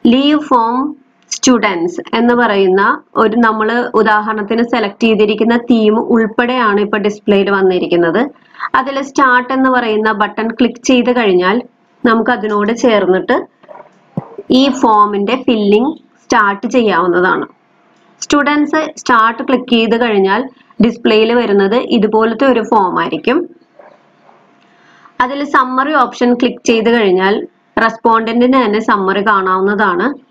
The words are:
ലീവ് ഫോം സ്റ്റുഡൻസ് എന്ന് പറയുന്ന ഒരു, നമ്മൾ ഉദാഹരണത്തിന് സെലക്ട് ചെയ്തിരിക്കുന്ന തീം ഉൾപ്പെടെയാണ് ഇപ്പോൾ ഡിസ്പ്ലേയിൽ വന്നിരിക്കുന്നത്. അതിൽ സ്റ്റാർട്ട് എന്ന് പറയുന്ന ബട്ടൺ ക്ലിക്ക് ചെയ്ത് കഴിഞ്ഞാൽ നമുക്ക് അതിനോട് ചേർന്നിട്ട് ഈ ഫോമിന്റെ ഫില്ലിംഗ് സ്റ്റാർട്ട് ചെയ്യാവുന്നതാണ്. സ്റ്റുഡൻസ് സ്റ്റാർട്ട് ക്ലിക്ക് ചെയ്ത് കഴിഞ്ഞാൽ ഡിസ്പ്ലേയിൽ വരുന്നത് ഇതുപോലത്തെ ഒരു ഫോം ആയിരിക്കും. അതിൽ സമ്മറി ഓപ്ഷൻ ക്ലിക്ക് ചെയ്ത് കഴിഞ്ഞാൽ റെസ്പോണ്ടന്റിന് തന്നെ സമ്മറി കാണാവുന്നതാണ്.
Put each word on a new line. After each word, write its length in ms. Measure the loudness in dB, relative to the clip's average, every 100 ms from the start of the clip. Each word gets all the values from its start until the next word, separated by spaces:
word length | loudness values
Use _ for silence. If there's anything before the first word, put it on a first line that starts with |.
| 4
ലീവ് 280 | 2 2 0 0
ഫോം 280 | 0 0 -2 -4 -8 _ _ _ -4
സ്റ്റുഡൻസ് 600 | 2 2 2 -2 -4 -6 -6 -2
എന്ന് 180 | 0 2
പറയുന്ന 400 | 2 2 2 2 2 -2 -6 -2
ഒരു, 120 | 0 2 0
നമ്മൾ 240 | 0 -2 -2 -2 0
ഉദാഹരണത്തിന് 640 | 2 2 0 -6 -4 -2 0
സെലക്ട് 300 | -2 -4 -2 0
ചെയ്തിരിക്കുന്ന 520 | 2 2 0 0 0 2
തീം 260 | 2 2 0 0 0
ഉൾപ്പെടെയാണ് 640 | 0 -2 -2 0 0 0 0
ഇപ്പോൾ 160 | -2 -4
ഡിസ്പ്ലേയിൽ 420 | -4 0 0 2 0
വന്നിരിക്കുന്നത്. 640 | 2 0 0 0 0 0 -4 -6 _ -14 -4 -4
അതിൽ 160 | -2 -6 -6
സ്റ്റാർട്ട് 400 | 0 2 2 0 0
എന്ന് 160 | 0 0
പറയുന്ന 340 | 0 -2 -2 -2
ബട്ടൺ 260 | -4 -4 -6 -2
ക്ലിക്ക് 260 | -2 -2 0
ചെയ്ത് 220 | 0 2 0
കഴിഞ്ഞാൽ 380 | 2 2 2 -2 -4 _ _ _ 0
നമുക്ക് 240 | 0 0 -2
അതിനോട് 360 | -2 -2 -2 0
ചേർന്നിട്ട് 540 | 2 2 2 0 0 -4 -4 _ -20 -20 -20 _ _ -12 -12 -18 -2 0
ഈ 40 | 0 0
ഫോമിന്റെ 520 | 0 2 2 0 -4 -4 -2
ഫില്ലിംഗ് 440 | -2 2 2 0 -6 _ _
സ്റ്റാർട്ട് 420 | _ 0 0 -2 -2 0
ചെയ്യാവുന്നതാണ്. 680 | 0 0 0 0 0 -2 -6 _ _ _ _ _ _ _
സ്റ്റുഡൻസ് 560 | -2 0 0 0 0 -2 -4 -10
സ്റ്റാർട്ട് 420 | -2 2 2 -2 -4
ക്ലിക്ക് 260 | -4 0
ചെയ്ത് 220 | 0 0 0
കഴിഞ്ഞാൽ 380 | 0 0 0 0 -4 _ _ _
ഡിസ്പ്ലേയിൽ 460 | 0 0 0 2 2 0
വരുന്നത് 360 | 2 2 2 0 0 0
ഇതുപോലത്തെ 480 | 2 2 0 0 0
ഒരു 100 | 0 0
ഫോം 240 | 0 0 -2
ആയിരിക്കും. 360 | -4 -4 -2 -2 -4 -14 _ _ -20 _ _ _ _ _ _ _ _ _ _ _ -20 _
അതിൽ 160 | -4 -2 -2 0
സമ്മറി 380 | 0 -2 -2 0
ഓപ്ഷൻ 280 | -2 0 0 2
ക്ലിക്ക് 240 | 0 -2 0
ചെയ്ത് 200 | 0 2 2
കഴിഞ്ഞാൽ 400 | 2 2 2 0 -4 _ _ -2
റെസ്പോണ്ടന്റിന് 720 | -2 0 0 0 0 0 2 2
തന്നെ 180 | 2 0 0
സമ്മറി 340 | -2 0 -2 0
കാണാവുന്നതാണ്. 760 | 0 0 0 0 0 -2 0 -4 -6 _